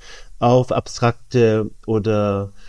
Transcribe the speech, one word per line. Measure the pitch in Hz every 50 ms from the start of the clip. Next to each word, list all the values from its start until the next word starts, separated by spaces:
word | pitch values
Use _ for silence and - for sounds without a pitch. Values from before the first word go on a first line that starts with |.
| - - - - - - - -
auf | - 120 123 127 123 -
abstrakte | - - - - - - 120 120 117 - - - - 123 117 110 107 110 107 - - - -
oder | - 113 110 98 110 107 104 104 104 101 98 101 101 - - -